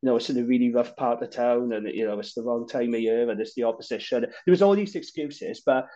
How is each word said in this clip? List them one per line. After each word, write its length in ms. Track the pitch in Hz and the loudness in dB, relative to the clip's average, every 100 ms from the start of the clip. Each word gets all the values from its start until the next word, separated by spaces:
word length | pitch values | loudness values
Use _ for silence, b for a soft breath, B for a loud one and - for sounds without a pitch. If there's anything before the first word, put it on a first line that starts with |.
you 60 | 131 | 2
know, 80 | 117 | 2
it's 140 | 120 | 2
in 80 | 127 | -2
a 60 | |
really 300 | 120 123 123 | 2 4 4
rough 220 | 120 120 - | 2 0 -2
part 260 | 123 120 | -2 -2
of 80 | 120 | -4
town 420 | 123 120 120 120 | -2 2 2 0
and, 140 | 107 107 | -4 -4
you 180 | - 110 | -2 -2
know, 140 | 104 | -2
it's 140 | 104 | -6
the 80 | - | -6
wrong 260 | 117 120 117 | -4 -4 -4
time 260 | 127 120 | -4 -2
of 60 | 117 | 0
year 300 | 113 113 117 | 0 2 0
and 100 | 104 | -2
it's 140 | 110 | -6
the 100 | - | -2
opposition. 580 | 117 117 - 107 - 123 | -2 -2 -8 -8 -4 -2
There 300 | 120 - - | -2 -2 2
was 100 | 180 | 6
all 140 | 202 202 | 6 4
these 200 | 202 170 | 0 -6
excuses, 680 | - - 147 147 - - - | -10 -8 -8 -8 -12 -2 0
but, 220 | 131 - | 0 0